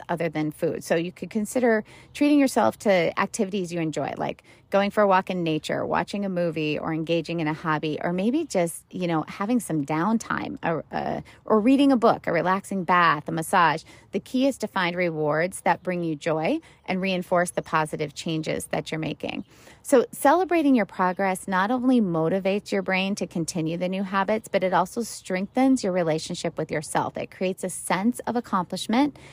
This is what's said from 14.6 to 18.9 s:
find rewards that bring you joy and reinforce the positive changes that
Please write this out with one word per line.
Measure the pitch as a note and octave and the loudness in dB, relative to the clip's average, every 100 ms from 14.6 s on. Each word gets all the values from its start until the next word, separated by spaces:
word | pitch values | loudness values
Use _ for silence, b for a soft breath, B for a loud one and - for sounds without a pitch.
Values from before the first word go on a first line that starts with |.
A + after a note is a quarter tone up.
| G#3+ | -4
find | G3 F3 F3 | -2 -2 0
rewards | F3+ D#3 D3+ D3+ F3+ - | 0 0 0 2 0 0
that | F#3+ E3+ | 0 0
bring | - F3+ | 0 -2
you | E3+ D3+ | -2 -4
joy | E3+ D#3 E3 D#4+ - b - | -2 -2 0 -2 -6 b -6
and | F#3 | -4
reinforce | F#3+ F#3 F3+ F3+ F3+ | -2 -2 0 0 0
the | - | -2
positive | - D#3+ D#3 D#3 D3+ | -2 0 0 -2 -6
changes | - - D#3+ D#3 - - | -6 -6 -4 -2 -4 -4
that | D#3+ D#3 | -6 -4